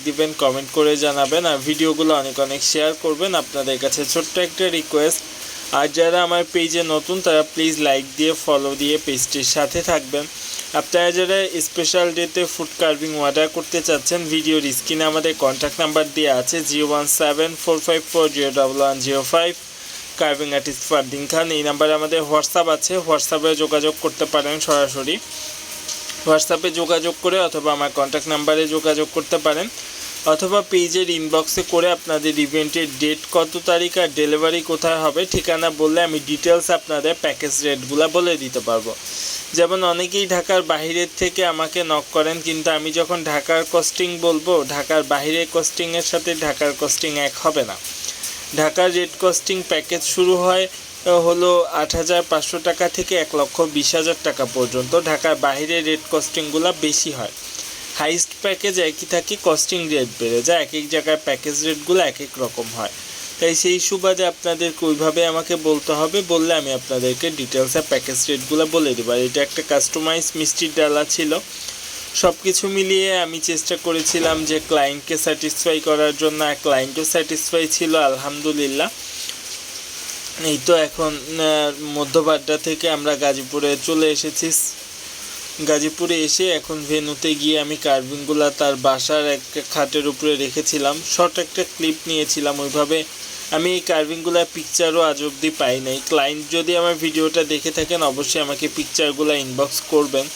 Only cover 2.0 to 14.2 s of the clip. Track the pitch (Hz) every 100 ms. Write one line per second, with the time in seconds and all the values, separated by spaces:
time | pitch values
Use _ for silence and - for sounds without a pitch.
2 | 160 151 135 127 135 139 - 156 151 156
3 | 165 151 190 175 - 147 135 131 135 151
4 | 139 165 160 185 175 170 185 165 156 156
5 | 151 - - - - - - 147 139 160
6 | 165 175 175 175 170 180 165 170 165 156
7 | 151 185 180 156 156 - 160 156 147 135
8 | 135 135 156 156 - 143 139 135 143 151
9 | 151 131 - 143 127 156 143 170 170 160
10 | 131 143 151 - - - - 151 147 180
11 | 175 175 180 196 190 170 147 - 160 180
12 | 175 165 170 165 180 - 156 - 165 147
13 | 156 151 143 143 156 165 156 170 156 147
14 | 135 175